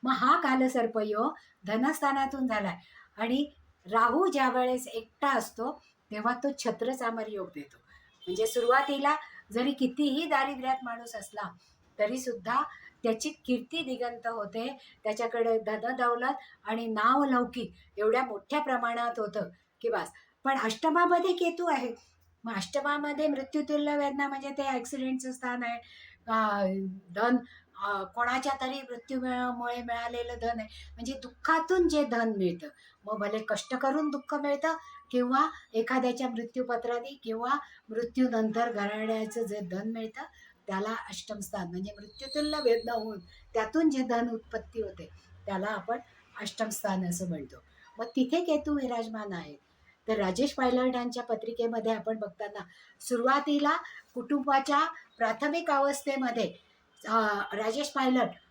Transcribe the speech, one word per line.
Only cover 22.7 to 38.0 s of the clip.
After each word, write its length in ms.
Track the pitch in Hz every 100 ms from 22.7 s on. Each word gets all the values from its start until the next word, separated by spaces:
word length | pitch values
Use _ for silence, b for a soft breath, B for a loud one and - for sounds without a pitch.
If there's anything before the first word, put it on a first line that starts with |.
| 285 277 285 294 285 302
मृत्यूतुल्य 680 | 269 262 302 294 294 294 294
वेदना 300 | 285 277 285
म्हणजे 220 | 277 277
ते 140 | 277
ॲक्सिडेंटचं 680 | 269 254 240 269 262 262 262
स्थान 320 | 254 254 247
आहे, 140 | 240 233 B B B B -
अ, 380 | 220 214 202 190 190 190 185 - 175
धन, 220 | 233 254 B B B -
अ, 200 | 202 196
कोणाच्या 500 | 190 - 240 254 277 277
तरी 200 | 262 277
मृत्यूमुळे 1000 | 254 240 - 262 254 247 247 240 240 240
मिळालेलं 520 | 240 233 233 240 240 240
धन 180 | 226 233
आहे, 320 | 220 - -
म्हणजे 200 | - 233
दुःखातून 760 | 269 247 - - 320 330 370 339
जे 160 | 294
धन 300 | 262 233 226 202
मिळतं, 300 | 180 175 294 - b b 202
मग 140 | 214
भले 200 | 208 220
कष्ट 360 | 220 208 - 254
करून 340 | 269 294 302
दुःख 240 | 277 -
मिळतं 420 | 294 285 285 311 320 B B -
किंवा 380 | 247 247 262 311 B B
एखाद्याच्या 560 | 220 226 262 247 247 247
मृत्यूपत्राने 880 | 226 233 262 247 233 233 240 233 277
किंवा 280 | 220 220 240 285 B B _
मृत्यूनंतर 840 | 220